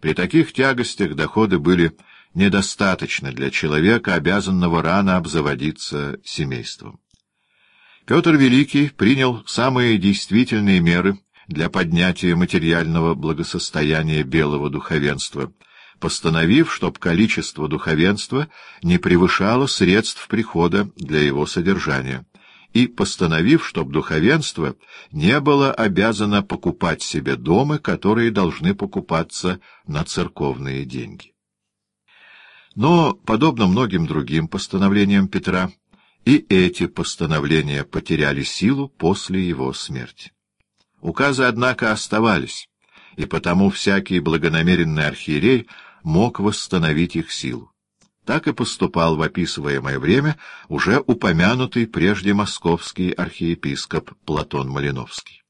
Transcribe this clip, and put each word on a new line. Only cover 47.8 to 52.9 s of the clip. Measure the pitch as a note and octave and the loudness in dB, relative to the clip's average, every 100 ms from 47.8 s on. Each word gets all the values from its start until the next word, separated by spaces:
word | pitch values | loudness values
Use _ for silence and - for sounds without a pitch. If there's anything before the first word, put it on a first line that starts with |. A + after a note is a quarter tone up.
| _ _ _ _ - | _ _ _ _ -4
Так | C#3+ D#3 | -2 -2
и | |
поступал | - A#2 - F2+ - E2 D#2 | -4 -4 -2 -2 0 0 2
в | |
описываемое | D#2 - E2+ - C#2+ C#2 C2+ C2+ | -2 -2 -4 -4 -4 -4 -4 -4
время | C#2 A2+ D3 D3 - - - | 2 2 2 -2 -10 -20 -8
уже | C#2+ D#2+ A#2+ | -4 2 0
упомянутый | - A#2+ G#2+ E2 F#2 B2+ B2+ A#2+ A2+ | 2 0 2 2 2 2 -2 -2 -2
прежде | - F2 G#2 F#2+ | 0 0 2 0
московский | G2+ G2+ - E2+ E2 - | 0 -2 -4 -2 -2 -4